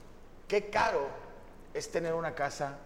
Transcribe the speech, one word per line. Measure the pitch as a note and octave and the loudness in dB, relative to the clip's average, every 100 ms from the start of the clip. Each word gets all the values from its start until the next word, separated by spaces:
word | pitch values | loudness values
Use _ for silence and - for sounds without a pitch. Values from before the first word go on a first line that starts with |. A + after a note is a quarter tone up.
| - - - - - | -16 -16 -16 -14 2
qué | G3+ - | 2 4
caro | G#3+ A3 F3 C#3 - - - - - - | 4 6 6 2 -2 -10 -14 -16 -16 -8
es | D3 - | -6 -2
tener | F3 E3 | 0 2
una | E3 D#3+ | 2 0
casa | - C#3+ - C#3+ C#3 | 0 0 0 -2 -4